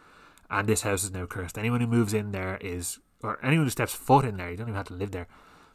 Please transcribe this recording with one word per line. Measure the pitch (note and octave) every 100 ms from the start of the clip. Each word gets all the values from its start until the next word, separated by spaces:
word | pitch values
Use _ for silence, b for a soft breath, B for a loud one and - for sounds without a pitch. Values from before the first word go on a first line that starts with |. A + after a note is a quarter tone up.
| B B B B B
and | G2+ G#2+
this | G#2
house | G#2+ F#2+
is | G2
now | F#2 F2
cursed. | G2 E2+ G#2+
Anyone | A2+ A#2+
who | A#2
moves | A#2 G#2
in | G#2+ G#2
there | F#2+ F#2 F#2+
is, | F#2+ F2+ F2 - _ _
or | A2 -
anyone | C3 E3 C#3
who |
steps | - A#2
foot | - - C3+
in | C3 G2
there, | F2
you | F2+
don't | A#2
even | G2
have | -
to |
live | F#2 G2
there, | F#2 F2 B B B B